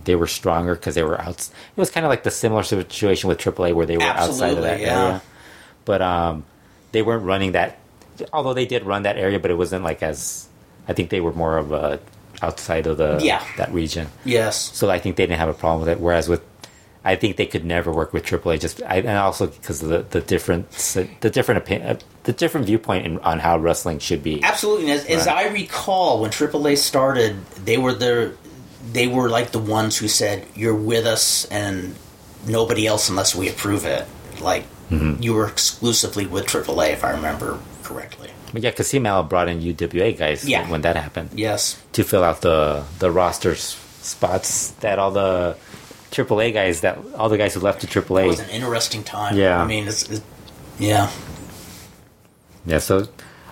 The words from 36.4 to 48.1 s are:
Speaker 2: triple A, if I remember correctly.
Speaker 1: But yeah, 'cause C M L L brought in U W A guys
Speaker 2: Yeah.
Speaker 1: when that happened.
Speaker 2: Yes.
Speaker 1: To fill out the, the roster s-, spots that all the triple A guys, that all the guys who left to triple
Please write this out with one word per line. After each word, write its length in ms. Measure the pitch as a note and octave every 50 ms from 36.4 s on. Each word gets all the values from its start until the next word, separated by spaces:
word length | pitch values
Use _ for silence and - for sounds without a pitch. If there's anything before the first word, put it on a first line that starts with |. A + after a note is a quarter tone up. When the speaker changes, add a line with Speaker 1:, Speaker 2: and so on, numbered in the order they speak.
| -
Speaker 2:
triple 340 | - - - - - - -
A, 60 | D#2+ D2+
if 120 | D2+ - -
I 80 | D2+
remember 460 | D2 D2 D#2 D2+ D2+ D2 - - - - - - - -
correctly. 480 | - - - - - - - - - - - - - - -
Speaker 1:
But 80 | A2+
yeah, 80 | A2 A#2+
'cause 160 | - - G2 -
C 80 | -
M 80 | C3+ B2
L 80 | G#2 G2
L 60 | F#2+ E2+
brought 240 | D2+ F2+ F2 F2
in 140 | F2 E2+ E2
U 120 | E2 E2+ E2
W 300 | - E2+ E2 - F2 F#2+
A 80 | A#2 -
guys 300 | - D#2 D2+ D2+ D2 -
Speaker 2:
Yeah. 220 | C3+ B2+ - - E2+
Speaker 1:
when 120 | E2 D#2
that 140 | D2+ E2+ E2
happened. 320 | E2 D#2 D2 - F2 D#2+ D#2+ -
Speaker 2:
Yes. 440 | - G#2 F2+ F2 F2+ - - - - - - -
Speaker 1:
To 100 | A#2 G2+
fill 200 | - - G2 F2+
out 180 | E2+ D#2 -
the, 420 | - F2 D#2+ D#2 D2+ D2 D2 D2 C#2+ D2 D#2 -
the 100 | F#2 F2+
roster 440 | E2+ F2+ F2+ E2+ E2+ - - F2+ D#2
s-, 220 | - - - - - - - - - -
spots 680 | - - - - - F#2 F#2+ - - - - - - - -
that 180 | - G#2+ G2 G2
all 100 | G2 G2
the 440 | F#2+ G2+ G2 F#2+ F#2 F2+ F2 F2 - - - - - - - - - - - -
triple 300 | - - C3 - A2+ G#2
A 100 | A2 A#2
guys, 300 | G#2+ G#2+ F#2+ F#2 E2+ D#2+
that 180 | - F#2 - - - - C#4+
all 120 | - A2 A2+
the 80 | G#2+
guys 160 | G2+ G#2 G2 -
who 80 | F#2+
left 180 | F2+ G2+ G2 -
to 60 | -
triple 300 | - - G2+ F2+ -